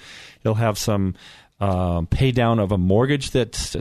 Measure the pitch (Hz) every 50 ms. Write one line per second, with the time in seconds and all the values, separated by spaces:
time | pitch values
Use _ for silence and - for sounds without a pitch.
0 | - - - - - - - _ - 113 110 107 117 113 104 - - - 104 101
1 | 98 95 90 - - - - - - _ _ _ 101 98 92 90 90 90 87 85
2 | 85 - - - 135 135 117 123 120 117 117 113 104 92 104 95 90 92 98 107
3 | 127 135 147 143 135 - - 135 120 104 - - - - - -